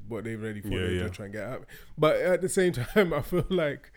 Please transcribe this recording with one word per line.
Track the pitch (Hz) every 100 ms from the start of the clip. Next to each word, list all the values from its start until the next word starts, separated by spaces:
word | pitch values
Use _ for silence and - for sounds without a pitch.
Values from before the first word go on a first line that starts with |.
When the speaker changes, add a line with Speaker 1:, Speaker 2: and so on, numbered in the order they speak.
| 104
Speaker 1:
what | 113
they | 113 110
really | 110 104
thought | 101
Speaker 2:
Yeah, | 92
Speaker 1:
they |
were | 90
Speaker 2:
yeah. | 90
Speaker 1:
just | 90
trying | 90 101
to | 107
get | 101
out. | - - - - -
But | 156 110
at | 165 175
the | 180
same | - 180
<laughs> |
time, | 123 117 214 180
I | 147
feel | - 180 170
like | 185 151 131 -